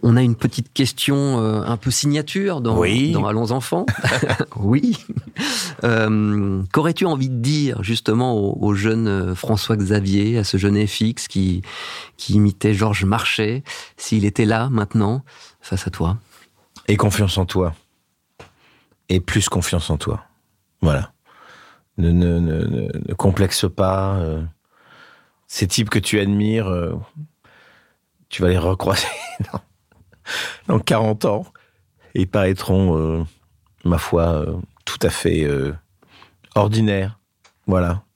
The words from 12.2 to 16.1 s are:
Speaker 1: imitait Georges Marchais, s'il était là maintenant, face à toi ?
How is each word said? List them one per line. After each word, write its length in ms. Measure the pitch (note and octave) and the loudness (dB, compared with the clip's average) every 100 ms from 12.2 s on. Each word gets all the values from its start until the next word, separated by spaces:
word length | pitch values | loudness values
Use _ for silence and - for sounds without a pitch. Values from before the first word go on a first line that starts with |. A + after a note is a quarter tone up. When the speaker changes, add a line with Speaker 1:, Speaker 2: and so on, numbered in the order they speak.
| - | 0
Speaker 1:
imitait 400 | G2+ G#2 G2 G#2 | 4 4 2 0
Georges 320 | G2+ A2 G#2 F#2+ | 2 2 0 0
Marchais, 580 | A2 - - G#2+ B2 C#3+ - - _ | 0 0 -2 -2 -2 -8 -16 -16 _
s'il 280 | - A2 G2+ | -2 2 2
était 200 | - A2 | 2 2
là 240 | A2 B2 | 2 0
maintenant, 540 | A#2+ G2+ A2 G#2 B2 - - - _ | 0 0 0 2 0 -6 -20 -20 _
face 260 | - F#2 - | -6 -4 -4
à 20 | |
toi ? 280 | - E2 | -2 -2